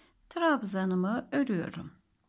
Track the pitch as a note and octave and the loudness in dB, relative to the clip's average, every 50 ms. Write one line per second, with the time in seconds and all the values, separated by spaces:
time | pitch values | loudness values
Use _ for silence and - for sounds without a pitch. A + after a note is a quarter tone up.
0 | _ _ _ _ _ - - F4 E4+ E4 D4 A#3 A3 F#3+ F#3+ F#3+ F#3+ F#3+ F#3 F3+ | _ _ _ _ _ -8 -4 0 2 4 2 2 0 -2 -2 -2 0 0 2 0
1 | F#3 G3 A3+ B3 - - - C#4 C#4 B3+ G#3 E3+ - - - F3 - - - _ | 0 0 -2 -2 -4 -2 0 0 2 2 0 -2 -2 -4 -8 -10 -12 -14 -16 _
2 | _ _ _ _ _ | _ _ _ _ _